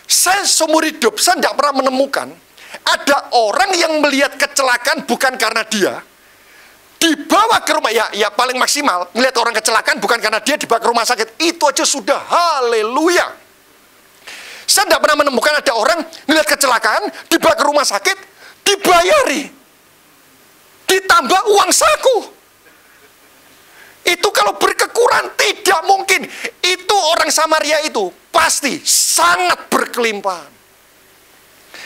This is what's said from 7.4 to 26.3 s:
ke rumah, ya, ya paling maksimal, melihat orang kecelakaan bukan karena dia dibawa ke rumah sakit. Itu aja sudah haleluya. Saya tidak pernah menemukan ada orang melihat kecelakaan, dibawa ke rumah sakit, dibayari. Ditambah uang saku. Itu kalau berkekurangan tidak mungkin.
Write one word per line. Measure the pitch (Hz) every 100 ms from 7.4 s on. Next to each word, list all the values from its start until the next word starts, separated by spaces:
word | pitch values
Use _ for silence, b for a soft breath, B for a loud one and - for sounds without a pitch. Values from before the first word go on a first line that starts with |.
| 453 403 -
ke |
rumah, | 311 277
ya, | 220 208
ya | 196 208
paling | - 247
maksimal, | 254 233 285 285 180 180 220
melihat | 262 247
orang | 233 220
kecelakaan | 220 220 - 294
bukan | 202 233
karena | 202 214
dia | 247
dibawa | 294 - 226
ke | 214
rumah | 233
sakit. | 220 247 220 -
Itu | 330 339 294
aja | 269
sudah | 294 285 190
haleluya. | 240 - 320 339 294 240 233 214 262 320 349 - - - _ _ _ _ _ _ _ B B B B
Saya | B - 392
tidak | 302
pernah | 311 294 285
menemukan | 247 302 302
ada | 269
orang | 233 277 339 - B -
melihat | 311 302
kecelakaan, | 285 269 226 220 262 403 B B
dibawa | 339 320 -
ke | 339
rumah | 294
sakit, | 262 202 - 381 - B B B
dibayari. | - 392 330 349 359 - 508 285 277 - _ _ _ _ _ _ _ _ _ _ _ _ -
Ditambah | 381 381 339 254 370 427
uang | 403 359
saku. | - 622 605 - 466 - - _ _ _ - _ - _ _ _ _ _ - B B B B -
Itu | 349 415
kalau | - 415
berkekurangan | - 381 381 403 - 480 - -
tidak | - 427 - - 370
mungkin. | 349 392 381 370 240